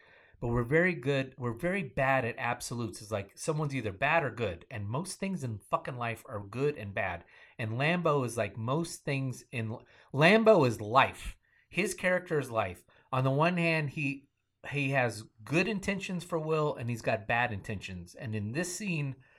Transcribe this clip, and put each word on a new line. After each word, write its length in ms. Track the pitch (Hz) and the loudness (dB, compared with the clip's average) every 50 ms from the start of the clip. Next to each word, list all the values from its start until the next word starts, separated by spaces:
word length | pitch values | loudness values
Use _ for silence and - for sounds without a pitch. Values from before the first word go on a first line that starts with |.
| - - - - - - _ - | -20 -20 -20 -20 -20 -20 _ -8
but 80 | - 120 | -4 0
we're 140 | 117 120 120 | 0 0 0
very 300 | 117 143 160 175 185 175 | 2 4 4 4 4 2
good. 400 | - 123 139 143 135 135 131 - - | 0 0 0 0 0 0 -2 -6 -6
We're 160 | 123 120 113 | -4 -4 -4
very 300 | 117 165 175 185 202 180 | -2 -2 -2 -2 -2 -4
bad 420 | 131 - - 135 131 135 135 123 | -4 -2 0 2 4 4 2 2
at 100 | 117 120 - | 0 -2 -4
absolutes. 640 | 127 120 120 120 - - 131 117 117 107 92 - | -4 -4 -4 -4 -6 -8 -6 -4 -4 -6 -6 -8
It's 80 | - 101 | -10 -4
like 200 | 110 101 98 98 - | -4 -4 -4 -6 -12
someone's 380 | - - - 160 151 156 147 139 | -10 -4 -2 -2 0 0 -2 -2
either 200 | 135 113 107 95 | -4 -4 -4 -4
bad 300 | 98 135 143 156 165 151 | -2 0 2 2 2 2
or 80 | 131 | 0
good, 340 | 110 110 120 101 87 80 - - | -2 -2 -2 -4 -4 -6 -12 -12
and 160 | - 110 101 101 | -10 -8 -6 -4
most 280 | 110 139 185 185 - - | -4 -4 -6 -6 -8 -8
things 260 | - 196 190 165 139 | -6 -6 -6 -4 -4
in 140 | 120 110 101 - - | -6 -6 -8 -6 -2
fucking 260 | - - - - 139 123 | -2 -2 -2 -4 -8 -4
life 260 | 120 117 113 113 - - | -4 -4 -4 -6 -8 -10
are 140 | 127 104 | -10 -10
good 360 | 101 98 101 120 135 147 147 - | -10 -8 -4 -2 0 0 0 -2
and 160 | 107 101 98 | -6 -6 -4
bad. 300 | 117 104 95 87 - - _ - - - - - - | -2 -2 -2 -4 -6 -10 _ -20 -20 -20 -18 -10 -6
And 140 | 123 107 | -6 -4
Lambo 540 | 110 120 139 156 175 180 170 165 147 143 127 | -2 0 0 0 2 2 2 2 2 2 2
is 100 | 117 110 117 | 0 0 -2
like 200 | 107 101 104 - | -2 -2 -4 -6
most 480 | 110 117 135 160 170 170 - - - | -4 -2 -2 -2 -2 -4 -6 -8 -6
things 400 | - 139 135 135 131 123 131 - - - | -4 -2 -2 -2 -4 -4 -6 -10 -10 -6
in, 240 | 123 113 110 110 - - _ - - - - - | -6 -4 -4 -6 -8 -12 _ -20 -20 -16 -6 2
Lambo 540 | 135 151 170 202 226 226 214 220 180 143 123 | 6 8 8 8 8 8 8 8 8 8 6
is 140 | 110 98 | 4 0
life. 560 | 107 104 110 135 127 104 - - - - - - _ _ _ _ _ _ | -2 2 4 4 4 4 2 -6 -12 -12 -12 -14 _ _ _ _ _ _
His 240 | - 175 190 214 - | -4 -2 -2 -2 -2
character 440 | - - 185 180 180 180 - 165 151 | 0 0 2 2 2 0 0 0 0
is 140 | 131 117 | 0 0
life. 320 | 117 110 104 95 90 - - _ _ _ _ - - | 0 0 0 0 -2 -10 -16 _ _ _ _ -4 0
On 100 | 131 131 | 2 2
the 80 | 135 | 4
one 240 | 135 139 151 170 180 175 | 4 4 4 4 4 2
hand, 340 | 170 170 160 160 156 139 | 2 2 2 2 0 -2
he, 340 | - 160 147 139 139 139 - _ _ _ _ _ _ _ - - | -2 -2 -2 -2 -2 -4 -8 _ _ _ _ _ _ _ -12 -6
he 180 | 139 143 143 135 | -2 0 0 2
has 320 | 139 139 127 120 107 104 113 - _ - 107 | 4 4 4 2 0 -4 -10 -14 _ -16 -6
good 220 | - 135 165 185 202 | -2 2 2 2 2
intentions 560 | 220 190 - - 196 190 196 - 190 180 160 | 0 -2 -2 -2 -4 -4 -4 -4 -4 -6 -4
for 140 | - - 165 | -4 -4 -2
Will, 360 | 156 156 160 156 151 151 - | 0 0 0 2 2 0 0
and 140 | - 127 117 | -2 -4 -4
he's 120 | 120 110 | -4 -4
got 260 | - 147 117 113 104 - | -2 0 -2 0 0 0
bad 260 | 123 117 120 120 107 | 0 2 2 0 -2
intentions. 640 | 98 92 - 113 95 - - 92 90 87 90 - - | -6 -6 -6 -8 -8 -8 -10 -10 -12 -12 -14 -14 -12
And 160 | - 110 107 | -8 -6 -4
in 160 | 110 101 107 | -4 -4 -4
this 240 | 117 147 - - - | -4 -4 -4 -4 -6
scene, 400 | - 220 202 175 156 143 139 127 - - _ _ | -6 -4 -4 -2 -2 -2 -4 -6 -10 -14 _ _